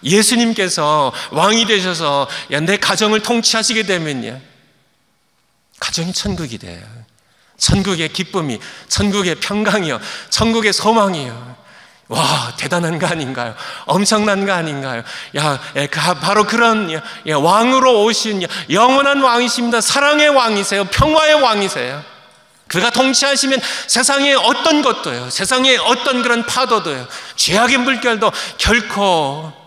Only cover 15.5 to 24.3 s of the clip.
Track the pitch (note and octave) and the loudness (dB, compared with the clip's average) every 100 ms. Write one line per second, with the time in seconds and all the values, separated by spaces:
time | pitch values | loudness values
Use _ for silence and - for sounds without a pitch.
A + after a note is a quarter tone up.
15.5 | C3 - C#3 C#3+ D#3+ D#3+ D#3+ D3+ G#3 G#3 | -2 -4 -6 -4 -2 -2 0 0 2 2
16.5 | A3+ A#3 A3 F#3 D#3 - - - D3+ D#3 | 2 2 2 -2 -6 -10 -12 -2 0 4
17.5 | G3+ A#3+ C4 C4 A3+ A3 G#3+ A3 G3+ E3+ | 4 4 4 4 4 4 0 -2 -4 -6
18.5 | - D#3 F3 B3 C4+ C#4 C#4 C4+ A#3+ B3 | -8 -2 4 4 4 2 4 4 2 0
19.5 | A#3+ A#3+ A#3 - C#4 C#4+ D4+ D4+ C#4 A#3 | 0 0 0 0 2 2 4 4 4 2
20.5 | G3+ G3 G3+ F#3+ - D4 D#4 D4+ D4+ B3+ | 0 0 -2 0 2 4 4 4 4 4
21.5 | G#3 G3 D3+ B2 C#3+ D3+ - - _ _ | 2 -2 -2 -6 -8 -14 -20 -20 _ _
22.5 | _ _ F3+ A#3 A#3 C4 B3+ C#4 C#4 C4 | _ _ 0 0 2 2 2 2 0 0
23.5 | C4 - - - - B3 C#4 C#4+ | -2 -2 -8 -2 0 2 2 2